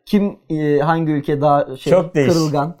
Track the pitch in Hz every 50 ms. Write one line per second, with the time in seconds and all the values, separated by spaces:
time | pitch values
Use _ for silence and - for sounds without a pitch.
0 | _ - - 208 202 202 - - _ - 160 156 151 147 147 143 139 156 165 165
1 | 165 156 151 147 143 - 151 139 143 151 143 147 143 - 131 131 - 147 156 185
2 | 180 165 - 160 139 123 175 165 160 151 143 147 139 160 170 -